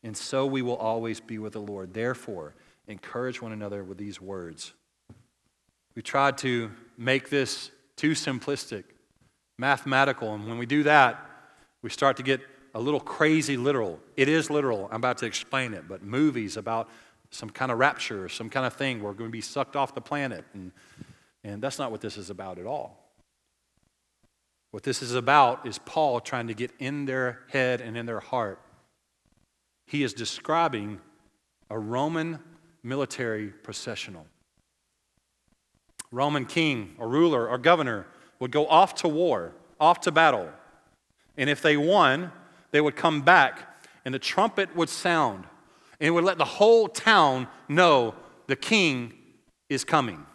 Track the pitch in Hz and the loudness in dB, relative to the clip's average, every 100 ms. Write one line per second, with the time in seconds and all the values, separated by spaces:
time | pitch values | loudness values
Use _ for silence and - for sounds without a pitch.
0 | 117 104 - 135 135 135 123 120 110 113 | -12 -10 -4 -2 0 0 -2 -2 -2 -2
1 | 113 107 - 113 107 107 104 98 92 101 | -4 -8 -10 -10 -10 -10 -10 -10 -10 -6
2 | 117 123 - 95 76 _ _ _ - 101 | -4 -4 -10 -12 -12 _ _ _ -18 -16
3 | - 120 127 120 117 107 104 101 95 95 | -12 -8 -8 -8 -12 -10 -8 -10 -12 -12
4 | 101 95 95 98 85 76 - _ _ _ | -12 -12 -12 -12 -12 -14 -20 _ _ _
5 | _ - _ _ _ _ _ _ _ - | _ -20 _ _ _ _ _ _ _ -16
6 | - 139 139 135 131 123 113 110 - - | -6 0 0 0 -4 -4 -6 -14 -20 -8
7 | 120 135 - 143 127 - - _ _ - | -2 -2 0 -2 -2 -6 -12 _ _ -4
8 | 151 156 - 127 - 143 - 107 - _ | -2 -2 -4 -6 -6 -6 -6 -12 -14 _
9 | _ _ _ _ _ - 131 - 143 131 | _ _ _ _ _ -4 0 0 2 2
10 | 139 131 113 107 107 117 120 147 147 151 | 2 0 -6 -8 -8 -8 -2 2 6 8
11 | 127 - - - _ _ _ _ 113 - | 6 2 -14 -20 _ _ _ _ -14 0
12 | 143 127 127 135 - _ _ 110 123 147 | 0 0 -2 -2 -4 _ _ -6 -2 -4
13 | - - 156 156 143 135 127 139 104 78 | -4 0 2 4 2 -2 0 0 -2 -6
14 | _ - 139 160 156 147 139 107 98 110 | _ 0 2 2 0 -2 0 -2 -4 -4
15 | 123 120 117 - - 135 127 98 80 95 | -2 -2 -6 -8 -6 -4 -4 -8 -12 -14
16 | 101 123 151 123 104 98 107 113 113 - | -6 0 2 0 -6 -8 -6 -6 -6 -14
17 | - _ _ - 113 - 131 117 135 - | -20 _ _ -16 -16 -8 -4 2 2 2
18 | - 107 92 - 113 135 127 - 139 120 | -8 -8 -10 -10 -6 -4 -4 -4 -4 -4
19 | 104 101 117 113 104 - 135 143 135 - | -8 -8 -10 -10 -8 -6 -4 -2 -4 -6
20 | - 147 139 92 - 101 92 _ _ - | -8 -6 -6 -8 -14 -16 -16 _ _ -20
21 | - - _ _ 104 101 131 135 135 110 | -20 -20 _ _ -14 -8 -8 -6 -8 -6
22 | 110 107 90 95 95 87 95 143 - - | -10 -12 -14 -14 -12 -12 -10 -10 -10 -16
23 | _ _ _ _ _ _ _ _ _ _ | _ _ _ _ _ _ _ _ _ _
24 | _ _ _ _ _ _ _ 104 139 123 | _ _ _ _ _ _ _ -10 -6 -6
25 | 123 123 120 147 131 127 127 101 - - | -4 -4 4 6 6 4 -8 -12 -6 0
26 | 151 123 - 127 117 110 120 _ 131 143 | 0 0 -4 -8 -6 -6 -8 _ -8 -6
27 | 139 131 127 117 _ 139 127 123 117 113 | -6 -2 -4 -6 _ 0 0 0 -6 -10
28 | 117 110 - 127 107 95 _ _ _ _ | -8 -10 -6 -4 -4 -8 _ _ _ _
29 | _ _ _ _ _ _ _ _ _ 147 | _ _ _ _ _ _ _ _ _ -4
30 | 131 - 113 - - 160 165 120 104 101 | -2 -4 -8 -8 -2 0 0 -2 -8 -12
31 | _ _ _ _ _ _ _ 107 107 123 | _ _ _ _ _ _ _ -10 -6 -4
32 | 147 165 165 160 - - _ _ 120 135 | -2 -2 -6 -8 -14 -20 _ _ -8 -4
33 | 135 - 120 107 104 - - 104 - 110 | -4 -4 -6 -4 -8 -14 -14 -12 -10 -10
34 | - 90 78 _ _ _ _ _ _ _ | -12 -16 -20 _ _ _ _ _ _ _
35 | _ _ _ _ _ _ _ _ _ _ | _ _ _ _ _ _ _ _ _ _
36 | - 120 143 147 117 - 160 127 101 - | -12 -2 -2 -2 -2 0 0 0 -6 -10
37 | 117 139 170 139 113 127 139 175 135 107 | -2 2 4 2 0 0 4 4 2 -4
38 | 90 - _ _ 127 147 147 160 190 - | -8 -20 _ _ -2 0 6 6 6 4
39 | 175 151 175 113 82 - _ _ 151 170 | 0 2 2 0 -4 -12 _ _ 4 4
40 | - 160 165 120 85 - - _ _ _ | 2 6 6 4 -2 -12 -20 _ _ _
41 | _ _ _ - 143 143 160 147 151 202 | _ _ _ -4 0 2 4 4 4 6
42 | 151 135 180 - - _ _ 147 151 - | 6 4 -2 -12 -20 _ _ 2 2 2
43 | 170 151 139 180 135 - - - - - | 2 4 8 8 6 0 -18 -20 -20 -14
44 | 131 131 - - 220 202 190 170 165 - | -8 -6 -4 2 2 2 -4 0 -2 0
45 | 180 170 131 95 95 - _ _ _ _ | 0 2 2 -2 -14 -20 _ _ _ _
46 | 156 170 175 170 143 - 208 233 208 - | 2 4 2 2 0 6 8 8 4 0
47 | - 214 151 131 123 - - 147 180 143 | 6 8 6 4 -6 -12 -2 4 6 6
48 | 117 - - _ - 135 - 220 175 127 | 4 -4 -20 _ -6 -4 2 4 4 0
49 | 117 - _ _ _ _ _ 135 - 160 | -6 -14 _ _ _ _ _ -4 0 0
50 | 123 82 - | 0 -6 -16